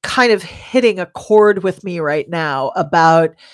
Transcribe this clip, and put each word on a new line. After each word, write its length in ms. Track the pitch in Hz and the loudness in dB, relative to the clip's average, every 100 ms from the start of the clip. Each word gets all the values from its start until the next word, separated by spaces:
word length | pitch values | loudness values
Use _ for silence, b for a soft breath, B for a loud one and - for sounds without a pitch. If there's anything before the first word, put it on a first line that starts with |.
kind 280 | - - 240 | -6 -2 0
of 100 | 208 | 0
hitting 580 | 165 - - 262 247 190 | -4 -20 -4 0 0 -2
a 60 | 175 | -8
chord 580 | - - 214 208 196 | -12 0 4 4 2
with 200 | 185 180 | -4 -6
me 160 | 196 175 | -10 -6
right 300 | 151 151 139 | -4 -4 -4
now 400 | 165 156 135 131 190 | -6 -4 -4 -4 -4
about 580 | 156 175 165 165 160 _ b | -2 2 4 4 2 _ b